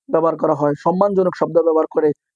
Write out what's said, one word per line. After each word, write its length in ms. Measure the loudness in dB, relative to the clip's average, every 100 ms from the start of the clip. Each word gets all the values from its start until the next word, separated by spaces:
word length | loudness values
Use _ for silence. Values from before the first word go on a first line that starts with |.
| -4
ব্যবহার 260 | -2 0 0
করা 180 | -2
হয়, 180 | 0 -2 -2
সম্মানজনক 540 | -2 0 0 0 0 -2
শব্দ 260 | 0 2
ব্যবহার 240 | 2 2 0
করে 220 | 0 0 -2 _